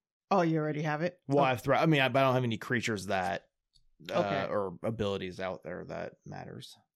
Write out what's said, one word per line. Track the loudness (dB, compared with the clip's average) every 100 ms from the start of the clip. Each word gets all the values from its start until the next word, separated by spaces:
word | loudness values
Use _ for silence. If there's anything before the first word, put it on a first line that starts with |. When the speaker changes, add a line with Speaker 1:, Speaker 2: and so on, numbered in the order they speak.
| _ _ _
Speaker 1:
Oh, | 2
you | 4 2
already | 0 -2
have | -2 -2
it? | -4 -6 0
Speaker 2:
Well, | 4
Speaker 1:
Oh. | 4
Speaker 2:
I |
have | 2
Thre-, | 2 4
I | 4
mean, | 4
I, | 4
but | 4
I |
don't | 4
have | 4
any | 0 -2
creatures | -2 -2 -2 -4 -2
that, | -2 0 -4 -8 _ _ _ _ _ -4
uh, | -2
Speaker 1:
Okay. | 0 -2 -2
Speaker 2:
or | -2 -2 -4
abilities | -6 -2 -2 -2 -6 -6
out | -6 -6
there | -8 -10 -8
that | -8 -10 -12 -16
matters. | -14 -14 -16 -18 -20 _